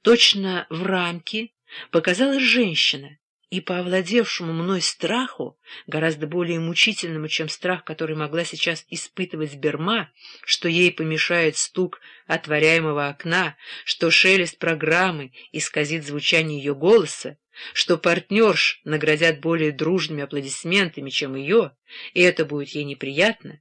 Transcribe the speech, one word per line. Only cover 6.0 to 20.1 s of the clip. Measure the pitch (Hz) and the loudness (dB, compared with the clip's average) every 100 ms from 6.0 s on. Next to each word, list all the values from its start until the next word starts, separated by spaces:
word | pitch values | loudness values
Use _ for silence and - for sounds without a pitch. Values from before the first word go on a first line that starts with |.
| 160 151 151 | 0 0 -4
более | 175 175 165 | -2 -2 -2
мучительному, | 165 170 220 208 175 156 156 | -2 2 2 0 -6 -6 -4
чем | - 156 | -4 -6
страх, | - 180 180 | -4 -4 -4
который | - 156 160 156 | -6 -6 -6 -4
могла | 151 160 | -4 -4
сейчас | 170 156 - 160 _ | -4 -4 -4 -4 _
испытывать | 160 - - 180 160 151 143 | -12 -12 -8 -8 -6 -8 -2
Берма, | 151 143 175 226 160 _ - - - | -4 -2 -2 -2 -4 _ -20 -14 -6
что | - 175 | -4 0
ей | 165 180 | 2 2
помешает | 175 160 156 - 170 160 151 | 2 -4 -2 0 2 0 0
стук | - - 180 - - - - | -4 -4 -4 -6 -20 -20 -4
отворяемого | 165 151 151 156 165 160 147 143 | -4 0 2 4 4 2 -2 -2
окна, | 143 165 175 165 - - - - | -4 -2 0 -2 -6 -16 -12 -8
что | - 165 | -2 2
шелест | 160 185 190 170 - | 4 6 4 2 -2
программы | 170 156 156 165 185 156 131 - - | -2 0 2 2 2 -2 -10 -16 -14
исказит | 151 - 156 147 160 143 | -8 -4 -2 -2 -4 -6
звучание | 147 - 170 160 147 | -4 0 2 0 -4
её | 139 139 | -4 0
голоса, | 165 226 156 - 139 147 _ - - | 6 6 4 -6 -12 -14 _ -18 -8
что | - - 165 | -2 0 2
партнёрш | 175 175 - 202 220 156 - - | 2 0 0 4 4 4 0 -2
наградят | - 151 151 151 165 151 | -4 0 2 4 2 2
более | 160 165 151 | -2 2 0
дружными | 139 156 185 151 | 0 0 0 0